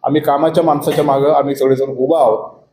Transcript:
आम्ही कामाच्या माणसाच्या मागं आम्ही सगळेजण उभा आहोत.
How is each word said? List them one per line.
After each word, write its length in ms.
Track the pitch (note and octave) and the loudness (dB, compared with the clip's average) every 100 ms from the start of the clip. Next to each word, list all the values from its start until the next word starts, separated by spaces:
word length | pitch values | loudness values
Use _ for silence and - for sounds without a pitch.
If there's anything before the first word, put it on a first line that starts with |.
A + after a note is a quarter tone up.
आम्ही 180 | B2+ D3+ | 0 -2
कामाच्या 420 | D3 C#3+ D#3+ D#3+ | 0 0 0 0
माणसाच्या 400 | E3 D3 D3+ D3 | 0 0 -2 -2
मागं 280 | D3 C3+ C#3 | 0 0 2
आम्ही 240 | D3+ C#3 C#3 | 0 0 -2
सगळेजण 400 | C3+ C3 C#3 B2+ | 0 0 -2 -4
उभा 220 | C3 D#3+ | 0 2
आहोत. 300 | B2+ G#2+ - - _ | 2 0 -6 -18 _